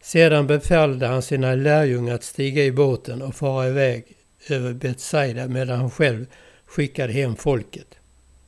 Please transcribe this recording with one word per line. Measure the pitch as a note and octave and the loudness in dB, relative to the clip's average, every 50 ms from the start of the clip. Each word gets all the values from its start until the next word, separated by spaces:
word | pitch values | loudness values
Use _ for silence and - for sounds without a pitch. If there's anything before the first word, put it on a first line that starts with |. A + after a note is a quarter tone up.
| _ | _
Sedan | - - E3 E3 D#3+ D#3 D3 C#3+ | 0 4 6 6 6 6 4 4
befallde | C3+ D3 D3 D3 - F3 E3 D#3 C#3+ C3+ B2+ C3 | 2 2 0 2 2 4 4 4 2 2 -2 -2
han | A#2+ B2+ C3 B2+ | -2 -2 -2 -2
sina | - D3+ C3 C3 B2+ B2+ | -2 -2 -2 0 0 0
lärjungar | C3 C3+ D3+ D3 D#3 D3+ C#3 B2 B2 A#2+ A#2+ A#2+ | 2 2 4 4 4 4 2 0 0 -2 -2 -4
att | A#2+ - | -4 -6
stiga | - - - C#3 C#3 C3 D3 C#3+ | -10 -6 -4 -4 -2 0 2 0
i | C3+ B2+ | 2 2
båten | C3+ C#3+ C3+ B2+ A2+ - - A#2+ B2 C3+ | 2 2 2 2 -2 -4 -10 -10 -10 -8
och | C3+ - | -10 -8
fara | - D3 C#3 C3 C3 C3 B2+ | -4 -4 -2 -2 0 0 0
iväg | C3 C#3 C#3 C3 A#2+ A#2 A#2 _ - _ _ _ _ _ - - | 2 2 2 2 0 -2 -8 _ -20 _ _ _ _ _ -8 -6
över | D3 C3 B2 B2 A#2+ | -4 -4 -2 -4 -6
Betsaida, | B2+ - B2+ B2 - - - - D3+ C#3+ C3 A2+ B2 B2+ B2+ | -6 -6 -6 -6 -6 -8 -4 -2 0 0 0 -2 -6 -6 -4
medan | B2+ C3 C3 B2+ B2 B2 | -4 -4 -2 -2 -2 -2
han | B2+ B2 | -2 -4
själv | - - D#3+ C#3 A#2 A2 B2 - - - - - _ _ _ | 0 0 0 0 0 -2 -8 -12 -16 -20 -20 -20 _ _ _
skickade | _ - - D3 C3+ - - C#3 A#2+ A2 | _ -4 -4 -4 -2 -2 -4 -4 -4 -2
hem | C#3 C#3 B2+ A2+ | -2 -2 -2 -4
folket. | - - D#3 C#3 A#2+ G2 - - - - _ - _ _ _ _ _ _ _ _ _ _ | -2 0 0 0 0 -2 -8 -14 -18 -20 _ -20 _ _ _ _ _ _ _ _ _ _